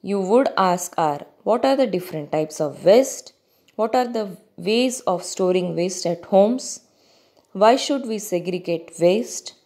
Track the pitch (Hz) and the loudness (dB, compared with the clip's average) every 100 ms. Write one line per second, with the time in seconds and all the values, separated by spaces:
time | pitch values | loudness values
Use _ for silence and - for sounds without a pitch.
0 | 190 196 185 233 277 - 190 180 - - | -4 -4 2 2 2 2 2 0 -2 -2
1 | 156 143 - _ 202 233 269 277 254 185 | -2 -2 -10 _ -2 0 2 2 0 -2
2 | 180 160 147 156 156 - 151 139 156 226 | -6 -10 -4 -4 -4 -4 -6 0 6 6
3 | 269 - - _ _ _ _ - 226 254 | 4 -4 -16 _ _ _ _ -6 -2 0
4 | 247 233 202 170 _ - 175 226 254 240 | -2 -4 -8 -10 _ -8 -2 0 0 -2
5 | - 175 - - 185 185 180 165 180 185 | -4 -4 -6 -2 0 0 0 -2 -4 -2
6 | 170 170 - 196 208 262 - - _ _ | -4 -4 2 4 4 2 -6 -14 _ _
7 | _ _ _ _ _ 190 214 262 - 277 | _ _ _ _ _ 2 4 4 0 -4
8 | 247 214 208 175 170 180 180 165 165 - | -4 -8 -4 -4 -4 -6 -4 -6 -6 0
9 | 170 202 240 - - _ | 2 2 -2 -10 -16 _